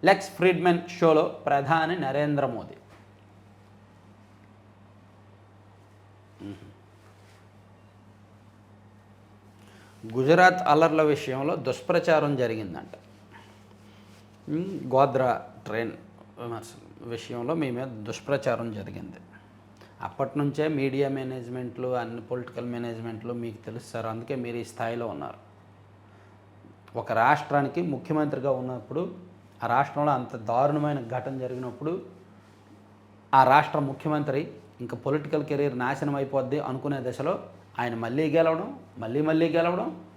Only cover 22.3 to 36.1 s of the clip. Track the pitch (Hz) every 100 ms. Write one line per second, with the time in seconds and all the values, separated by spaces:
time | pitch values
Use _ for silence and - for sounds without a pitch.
22.3 | 127 120 - 123 120 120 113 117 110 113
23.3 | 120 117 110 - 113 - 117 113 113 117
24.3 | 131 120 117 113 - 117 117 117 78 71
25.3 | - - - - - - - - - -
26.3 | - - - - - - 117 107 110 123
27.3 | 143 - 147 139 170 175 131 - 156 147
28.3 | 139 131 131 127 127 - 139 180 - -
29.3 | - - - 117 123 139 147 147 131 120
30.3 | 123 107 117 143 147 147 139 117 127 127
31.3 | 135 127 127 127 - 147 185 - - -
32.3 | - - - - - - - - - -
33.3 | 135 127 139 151 156 139 127 156 151 147
34.3 | 135 175 - - - 123 120 143 151 147
35.3 | 156 147 143 143 123 123 139 147